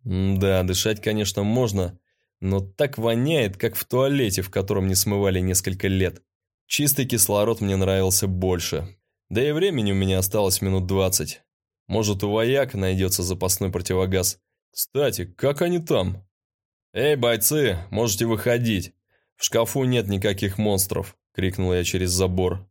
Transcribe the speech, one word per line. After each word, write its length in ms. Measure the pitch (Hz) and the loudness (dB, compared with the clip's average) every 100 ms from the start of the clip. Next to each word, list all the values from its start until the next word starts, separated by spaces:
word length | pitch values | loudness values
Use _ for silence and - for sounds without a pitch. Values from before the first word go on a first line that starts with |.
| 123 | -2
М-да, 580 | 92 95 95 95 92 | 0 0 2 4 2
дышать, 380 | 90 92 107 104 | 2 0 0 0
конечно, 420 | 113 107 101 - | -2 -2 -2 -2
можно, 560 | 101 117 120 95 87 - _ _ _ _ | 0 2 2 0 -2 -6 _ _ _ _
но 180 | 95 98 | -2 -2
так 380 | 95 - 143 139 | -2 -2 -2 0
воняет, 600 | 117 117 139 160 107 95 | 0 2 2 2 0 0
как 180 | 117 - | -4 -4
в 100 | - | -2
туалете, 560 | 127 135 139 113 95 | 0 2 2 0 -2
в 80 | 92 | -2
котором 380 | 98 95 98 95 | -4 0 0 2
не 80 | 92 | 0
смывали 440 | - 101 98 92 | 0 0 2 2
несколько 480 | 92 90 - 95 98 | 0 0 -2 -4 0
лет. 340 | 95 87 - _ _ _ _ _ | 0 0 -4 _ _ _ _ _
Чистый 380 | - 147 143 131 | -2 0 0 0
кислород 560 | 117 - 101 107 110 | 0 2 4 2 2
мне 140 | 101 95 | 0 2
нравился 520 | 95 95 95 92 98 | 2 2 2 0 -2
больше. 680 | 92 92 90 - 78 92 - _ _ _ | 0 0 0 -2 -6 -8 -16 _ _ _
Да 180 | 98 147 | -2 0
и 40 | |
времени 400 | 151 196 147 101 | 0 0 0 0
у 40 | 98 | 2
меня 240 | 95 92 | 2 2
осталось 420 | 95 107 98 - | 0 0 0 0
минут 240 | 98 95 90 | 0 -2 0
двадцать. 560 | 98 95 - 76 - _ _ _ _ - | 0 2 0 -4 -10 _ _ _ _ -4
Может, 360 | 104 104 98 | -2 0 -2
у 80 | 104 | 0
вояк 420 | 107 117 139 131 | 0 2 0 0
найдётся 500 | 101 95 92 92 - | -2 -2 0 0 0
запасной 480 | 90 90 92 - 98 | -4 -2 -2 -2 -2
противогаз. 680 | 90 90 92 92 92 87 - _ _ _ | -4 -2 -2 0 0 0 -6 _ _ _
Кстати, 540 | - - 135 139 101 92 | -10 -4 0 -2 -2 -10
как 360 | - 131 147 | -2 0 2
они 180 | 175 175 | 0 0
там? 460 | 165 127 92 92 _ _ _ _ _ _ _ | 0 0 0 -4 _ _ _ _ _ _ _
«Эй, 220 | - 143 143 | -2 0 2
бойцы, 640 | 120 113 - 151 127 87 87 | 2 2 0 2 0 0 -4
можете 380 | 98 117 98 117 | -2 -2 0 0
выходить. 680 | 110 123 120 117 98 87 _ _ _ _ _ | 0 2 2 2 0 -4 _ _ _ _ _
В 80 | |
шкафу 400 | - 113 117 139 | -2 0 0 0
нет 240 | 127 123 101 | 0 0 0
никаких 520 | 98 101 98 101 95 | 0 0 -2 -4 0
монстров», 580 | 107 98 - 85 95 _ _ | 0 0 0 -4 -6 _ _
крикнул 400 | - 92 92 92 | -4 -2 0 0
я 100 | 90 | 0
через 280 | 87 92 90 | 0 -2 0
забор. 580 | 90 95 90 90 95 - | 2 0 2 0 -2 -10